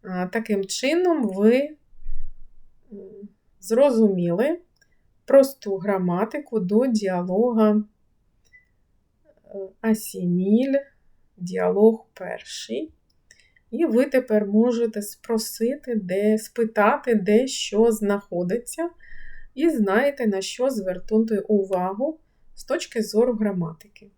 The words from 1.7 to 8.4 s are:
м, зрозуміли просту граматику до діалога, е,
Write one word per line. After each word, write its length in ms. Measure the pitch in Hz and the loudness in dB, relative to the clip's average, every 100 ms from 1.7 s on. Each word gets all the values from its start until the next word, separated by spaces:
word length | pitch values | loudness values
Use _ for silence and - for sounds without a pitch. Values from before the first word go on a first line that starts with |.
| 311 _ - - - - - - - - _ _ | -8 _ -8 0 2 2 -4 -16 -18 -20 _ _
м, 60 | 202 190 196 208 _ _ _ | -20 -18 -20 -20 _ _ _
зрозуміли 1000 | - 226 285 226 220 185 170 175 269 339 _ _ _ _ _ _ | -2 4 4 6 4 4 0 0 0 -2 _ _ _ _ _ _
просту 520 | - 269 269 - 208 190 | 4 6 6 0 -8 -6
граматику 840 | 196 190 180 175 220 294 294 220 | -2 0 0 0 -2 -6 -6 -6
до 260 | 180 208 262 | 0 2 2
діалога, 840 | 214 196 180 180 185 247 226 214 214 | 0 0 -2 -2 0 0 4 4 2
е, 60 | 208 _ _ _ _ _ | -2 _ _ _ _ _